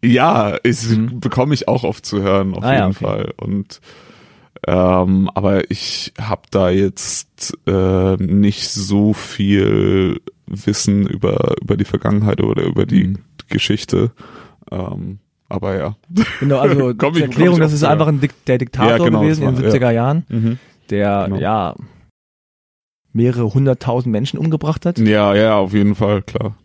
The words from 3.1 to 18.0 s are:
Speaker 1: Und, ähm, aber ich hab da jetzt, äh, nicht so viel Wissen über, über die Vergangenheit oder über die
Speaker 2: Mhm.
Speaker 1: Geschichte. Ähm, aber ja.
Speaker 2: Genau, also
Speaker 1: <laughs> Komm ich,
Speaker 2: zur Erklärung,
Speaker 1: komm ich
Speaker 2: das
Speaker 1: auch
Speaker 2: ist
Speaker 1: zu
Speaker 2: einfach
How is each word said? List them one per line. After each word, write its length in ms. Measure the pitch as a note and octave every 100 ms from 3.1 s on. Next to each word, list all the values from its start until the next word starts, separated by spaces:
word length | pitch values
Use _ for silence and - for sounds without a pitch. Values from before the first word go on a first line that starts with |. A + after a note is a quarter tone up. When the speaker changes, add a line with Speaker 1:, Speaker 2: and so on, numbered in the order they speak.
| G1+ - -
Speaker 1:
Und, 440 | - G2+ G2 - - - - - - _ _ - -
ähm, 600 | F2+ F#2 F#2 F#2 F#2+ F#2+
aber 380 | - G2 G2 E2+
ich 420 | G#2 - - - -
hab 300 | A2 G2+ _
da 180 | G2 F#2
jetzt, 880 | F#2+ G2 F#2+ - - - _ - - -
äh, 500 | F#2+ F#2 F#2 F#2+ F#2
nicht 520 | F2+ G2 G2+ G2+ -
so 440 | - G2 G2+ G#2
viel 1080 | G#2+ - - G2 G2+ G2+ G#2 G2 F#2+ F#2 - - _ -
Wissen 600 | G2+ G#2 G#2 - G2+ G2
über, 480 | - G2+ - - -
über 140 | - G#2
die 80 | G#2
Vergangenheit 560 | - A2 G#2 G#2+ -
oder 180 | - G#1+
über 240 | F2 F2+ -
die 200 | G2 F#2
Speaker 2:
Mhm. 120 | G2 - _ -
Speaker 1:
Geschichte. 640 | - - G#2 - - A2 - - - - _ -
Ähm, 460 | - F#2 F#2+ F#2 G2+ _ _ _
aber 280 | F#2+ G2 F#2+
ja. 180 | D#2 G#2+ _ F3 A3+ -
Speaker 2:
Genau, 180 | C3+ C3+
also 360 | C3+ C#3 C3
Speaker 1:
<laughs> 40 | A2+
Komm 120 | C#3
ich, 60 | E3
Speaker 2:
zur 80 | C#3+
Erklärung, 280 | B2+ E3+ F3
Speaker 1:
komm 20 |
ich 40 | D#3
Speaker 2:
das 60 |
Speaker 1:
auch 20 | D3+
Speaker 2:
ist 40 |
Speaker 1:
zu 80 | D3+
Speaker 2:
einfach 160 | D#3